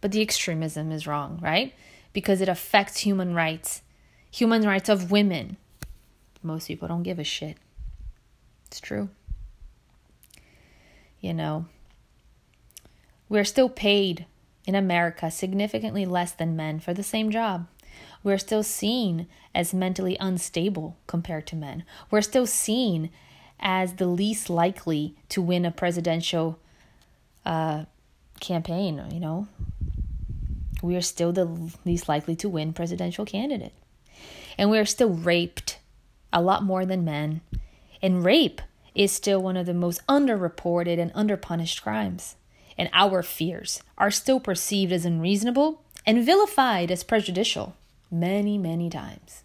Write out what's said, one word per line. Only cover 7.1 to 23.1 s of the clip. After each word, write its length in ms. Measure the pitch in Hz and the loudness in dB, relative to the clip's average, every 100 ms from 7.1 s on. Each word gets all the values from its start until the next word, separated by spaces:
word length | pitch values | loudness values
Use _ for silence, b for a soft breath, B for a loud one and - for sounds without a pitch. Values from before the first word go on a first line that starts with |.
| 175 | -4
a 60 | |
shit. 320 | 151 - 151 156 _ - - - - - _ _ _ _ - | -6 -6 -8 -12 _ -14 -12 -12 -14 -16 _ _ _ _ -20
It's 120 | - | -16
true. 300 | - 208 202 _ - - - - - _ _ _ _ _ _ - b b b b b b b b | -8 -6 -6 _ -12 -10 -10 -18 -20 _ _ _ _ _ _ -20 b b b b b b b b
You 120 | 190 | -8
know, 320 | 165 156 156 165 _ - _ _ _ _ _ _ _ _ - - b b b _ | -4 -4 -6 -8 _ -20 _ _ _ _ _ _ _ _ -20 -20 b b b _
we're 140 | 208 | 0
still 260 | 202 - 254 | 2 4 4
paid 560 | - 208 202 190 170 170 _ _ _ - | 4 2 4 2 -2 -8 _ _ _ -2
in 80 | |
America 560 | 196 190 175 170 170 165 | 0 2 2 2 0 -6
significantly 760 | - 190 196 208 220 214 202 | -4 -4 -2 0 -2 -4 -2
less 280 | 185 180 175 | 0 0 -2
than 220 | - 165 | -2 -2
men 260 | 160 156 156 | -2 -2 -4
for 120 | - | -4
the 100 | 175 | -6
same 280 | 202 220 220 | -2 -2 0
job. 360 | 220 226 180 170 _ B B B B | 0 0 -2 -6 _ B B B B
We're 140 | 202 196 | 0 0
still 260 | - 214 | 2 0
seen 640 | 214 - 202 247 214 165 170 b b | 0 -2 0 0 0 -2 -4 b b
as 180 | - 170 | -4 -2
mentally 460 | 185 185 185 185 185 | 0 0 0 -2 -2
unstable 800 | 190 180 - 170 180 185 156 170 - | -2 -2 -2 -2 -2 -2 -8 -12 -6
compared 400 | 170 170 156 156 | -4 -4 -8 -6
to 100 | 165 | -10
men. 280 | 147 156 - B B | -8 -10 -14 B B
We're 100 | 214 | 2
still 260 | 208 262 240 | 4 2 2
seen 600 | - - 226 247 170 160 | 0 0 2 2 0 -2